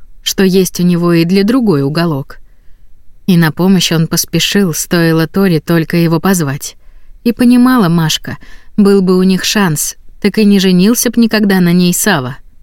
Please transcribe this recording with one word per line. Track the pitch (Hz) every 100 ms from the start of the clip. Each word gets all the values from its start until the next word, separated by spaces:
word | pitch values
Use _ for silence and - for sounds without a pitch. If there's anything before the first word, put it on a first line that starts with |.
| - -
что | - -
есть | 190 190 185 -
у |
него | 175 170 175
и | 170
для | 170 196
другой | 202 262 220 147
уголок? | 139 156 170 139 - - - - - - - - - - -
И | 170
на | 160
помощь | - 180 190 -
он | 160 160
поспешил, | 165 - 165 - 202 190
стоило | 151 - 175 165 160 160
Торе | 196 196 156
только | - 170 160 175
его | 170 165
позвать. | 190 190 143 143 - - - - - -
И | 240
понимала | - 240 247 254 254 175
Машка, | 170 156 - - 117 - - - -
был | 202 202
бы | 185 185
у |
них | 185 185
шанс, | - 220 190 151 - - - -
так | 202 214
и |
не | 202 202
женился | 190 180 196 247 240
б | 233
никогда | 226 220 208 190
на | 175
ней | 180 180
Сава, | 180 214 165 127 131 - -